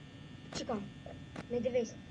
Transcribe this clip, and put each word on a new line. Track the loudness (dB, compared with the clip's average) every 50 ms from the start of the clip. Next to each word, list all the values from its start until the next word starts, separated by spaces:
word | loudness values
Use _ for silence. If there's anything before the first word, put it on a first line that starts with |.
| -12 -12 -12 -12 -10 -10 -10 -10 -10 -4 -4
Чика, | -2 0 2 2 2 0 -2 -6 -8 -8 -8 -8 -8 -8 -8 -6 -8 -2 2
не | 2 4
дивись. | 4 6 6 6 6 4 0 -8 -10 -10